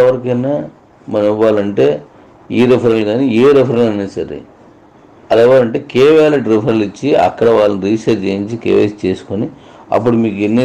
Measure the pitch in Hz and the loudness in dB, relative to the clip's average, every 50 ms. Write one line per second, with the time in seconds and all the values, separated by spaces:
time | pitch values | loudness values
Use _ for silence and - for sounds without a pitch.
0 | 127 127 131 123 120 127 123 123 127 139 147 151 - - - _ _ _ _ _ | 4 4 2 0 -2 -4 -4 -2 -2 -4 -4 -6 -8 -10 -16 _ _ _ _ _
1 | _ - 104 107 104 104 107 107 113 110 107 104 101 104 101 127 131 143 147 - | _ -6 -2 -2 0 0 0 0 0 2 2 0 -2 -2 -2 0 0 0 0 -4
2 | - - - - - - - - - - 107 107 123 120 123 117 117 117 113 110 | -8 -14 -20 -20 -20 -20 -20 -20 -14 -6 -2 0 2 2 2 2 2 0 0 0
3 | 107 104 107 123 139 131 110 110 123 143 143 135 127 123 120 117 120 113 104 101 | 0 -2 -2 -2 0 0 2 2 4 4 4 4 2 2 0 0 0 0 -2 -4
4 | 98 95 - 90 78 73 76 71 - - - - - - - _ _ _ _ _ | -6 -6 -8 -8 -8 -8 -10 -14 -16 -18 -20 -20 -20 -20 -20 _ _ _ _ _
5 | - - _ - - - 110 110 117 123 131 131 120 113 120 143 143 - - 120 | -20 -20 _ -16 -6 -2 2 4 4 4 4 4 2 0 -2 -6 -8 -4 0 2
6 | 135 147 160 156 151 151 151 139 117 107 110 110 110 135 113 110 104 98 - - | 4 4 4 4 4 2 2 0 0 0 0 0 0 0 0 0 -2 -4 -6 -6
7 | 127 143 - - 87 90 - - 117 117 113 107 107 104 101 98 92 98 110 110 | -4 0 0 2 0 0 0 0 2 2 4 4 2 2 0 -2 -2 -2 -2 -2
8 | - - 117 98 95 98 98 101 101 107 117 117 - 98 98 104 104 104 107 - | -2 -2 -2 -2 -2 -4 -4 -4 -6 -6 -8 -6 -4 -2 0 0 0 0 -2 -4
9 | - 92 95 - - - 101 101 131 156 - - - - - - - - - 107 | -4 -4 -4 -6 -8 -8 -8 -6 -6 -8 -10 -16 -20 -20 -20 -20 -8 -4 -4 -2
10 | 110 123 120 113 113 110 98 98 104 104 110 123 | 0 0 0 0 0 -2 -2 -2 -2 -2 0 0